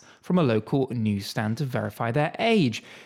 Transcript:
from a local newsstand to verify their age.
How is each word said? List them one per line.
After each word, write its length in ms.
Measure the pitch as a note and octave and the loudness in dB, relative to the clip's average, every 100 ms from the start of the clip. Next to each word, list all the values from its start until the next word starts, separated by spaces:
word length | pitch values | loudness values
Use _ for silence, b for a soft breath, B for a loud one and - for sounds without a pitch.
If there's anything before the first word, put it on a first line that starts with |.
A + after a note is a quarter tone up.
| b b | b b
from 160 | - F3+ | 0 2
a 40 | |
local 440 | C#3+ G#2+ - C#3 B2+ | 4 2 0 -2 0
newsstand 680 | A#2+ G#2+ G2+ G2+ - G#2+ A2 | -2 0 -2 -4 -4 -2 -2
to 40 | |
verify 460 | C#3 B2 G#2+ - A#2 | -4 -4 -4 -4 -2
their 240 | C3+ D3+ - | 0 -2 0
age. 420 | A3+ A3+ C3 - - B | 2 4 2 0 -12 B